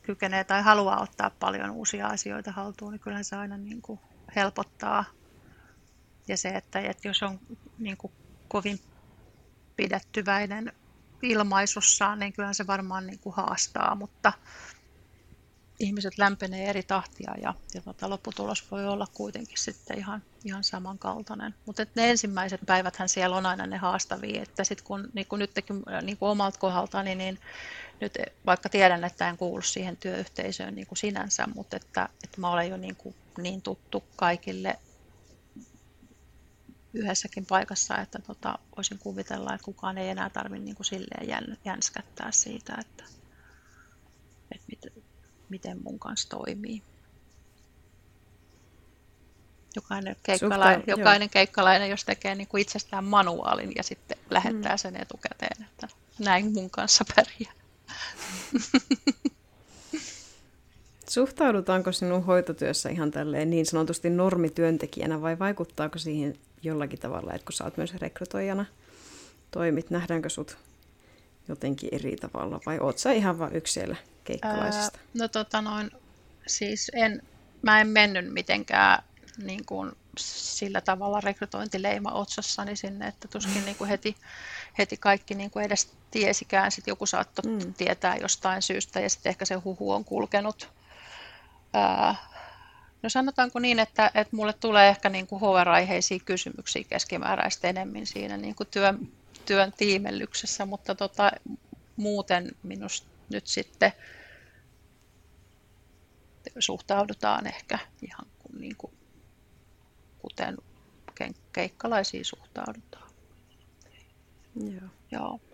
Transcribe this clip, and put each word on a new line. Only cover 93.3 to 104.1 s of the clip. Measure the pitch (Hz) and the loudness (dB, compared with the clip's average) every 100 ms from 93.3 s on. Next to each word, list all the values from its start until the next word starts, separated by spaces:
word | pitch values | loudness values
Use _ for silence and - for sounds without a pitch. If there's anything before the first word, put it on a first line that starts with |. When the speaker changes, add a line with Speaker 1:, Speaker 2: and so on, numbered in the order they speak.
| 269 247 247 | 2 2 2
Speaker 1:
niin, | 247 233 | 2 4
että, | 220 - 214 | 2 6 6
että | 214 214 220 | 6 0 0
mulle | 214 | -2
tulee | 214 226 208 202 | 0 6 12 12
ehkä | 202 202 | 10 0
niin | 190 190 | -2 -6
kuin | 196 | 0
H | 208 185 | 6 6
R-aiheisia | 175 175 185 180 - 185 | 8 8 6 2 0 -2
kysymyksiä | - 185 - - - - | -2 -2 -2 -8 -6 -6
keskimääräistä | - - - 175 - 190 - - 180 | -4 -4 -4 -2 0 2 0 0 -2
enemmän | 185 190 208 208 | -2 -6 -8 -8
siinä | 196 202 202 | -8 -6 -6
niin | 208 | -8
kuin | 208 208 | -8 -6
työn, | 202 196 202 - - - - - | 4 4 4 -8 -14 -20 -16 2
työn | 196 196 | 4 4
tiimellyksessä, | - 208 190 202 196 214 - - - 196 | 4 2 4 0 -4 -4 -6 -4 -4 -4
mutta | 202 - | -4 -4
tota, | 196 196 - 202 - - - _ - - - | -4 -2 4 4 4 -12 -14 _ -20 -14 -4
muuten | 208 208 - 180 180 - | -2 -2 2 0 0 -10
minusta | 185 190 202 - - - - | -12 -10 -8 -8 -10 -20 -8
nyt | 104 - | -8 -4
sitten | - - - 196 - - | -4 -4 2 2 2 -20